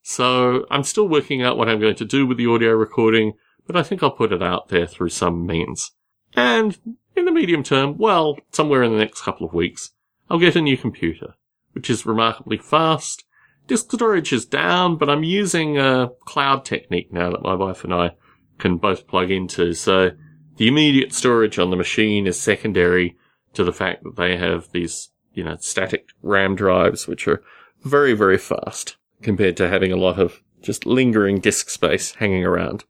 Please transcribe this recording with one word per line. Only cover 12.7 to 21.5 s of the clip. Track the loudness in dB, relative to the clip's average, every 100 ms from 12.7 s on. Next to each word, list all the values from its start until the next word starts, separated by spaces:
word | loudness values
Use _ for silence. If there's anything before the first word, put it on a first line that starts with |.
| 0 2 0 -4 -14 _ _ _ _ -4
Disk | -4 -2
storage | -2 0 0 0
is | -4 -2
down, | -2 0 2 0 0
but | 0
I'm | 0
using | 0 -2 0 -2 0 0
a | 2 2 0 -6 -8
cloud | -2 0 0 -2
technique | -8 _ -6 -4
now | -4 -4
that | -4
my | -4
wife | -2 -4 -6
and | -4
I | 0 0 -4 _ _ _ _
can | 0 2
both | 0 -2 _
plug | -2 0
into, | -2 -4 -2 -2
so | 0 2 4 2 -2 -20 -20 _ 0
the | 2
immediate | 4 4 4 0
storage | 0 2 4 2